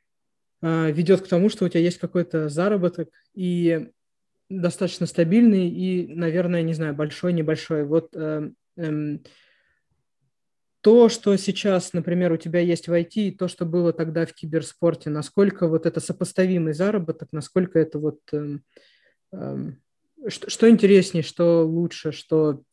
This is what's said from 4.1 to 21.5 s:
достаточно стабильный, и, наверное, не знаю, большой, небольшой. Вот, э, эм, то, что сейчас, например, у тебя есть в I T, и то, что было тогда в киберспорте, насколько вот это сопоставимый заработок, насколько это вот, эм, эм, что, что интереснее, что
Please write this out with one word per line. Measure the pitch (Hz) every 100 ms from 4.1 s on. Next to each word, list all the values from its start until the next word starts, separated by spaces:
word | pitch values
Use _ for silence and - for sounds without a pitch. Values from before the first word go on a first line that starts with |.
| _ _ _ -
достаточно | 190 175 - 175 - 165
стабильный, | - 165 220 233 190 175
и, | 180 185 180 -
наверное, | 165 165 175 175 170
не | 165
знаю, | 156 156 143
большой, | 151 - 180
небольшой. | 170 156 156 - 151 143
Вот, | 160 160 170
э, | 156 151 147 - _ 180
эм, | 160 151 151 151 - _ _ _ _ _ _ _ _ _ _ _ _ _ _ _
то, | 214 240 233
что | - 208 190
сейчас, | 196 190 202 180 -
например, | 175 170 175 175
у | 165
тебя | 170 175
есть | 175 170 170
в |
I | 170
T, | 170 220 196
и |
то, | - 180
что | - 165
было | 180 170
тогда | 165 160 165 160
в |
киберспорте, | - 156 160 156 - 170 160 156
насколько | 151 147 - 196 190 170
вот | 160 165
это | 160
сопоставимый | - - 175 - 185 180 160
заработок, | 147 196 208 160 - 147
насколько | 156 - 190 180 160
это | 156 147
вот, | 151 151 _
эм, | 147 147 143 - _ _ _ _ _ _
эм, | 190 139 135 151 - _ _ _ 320 233
что, | - -
что | - 226
интереснее, | 226 196 196 180 165
что | - - 170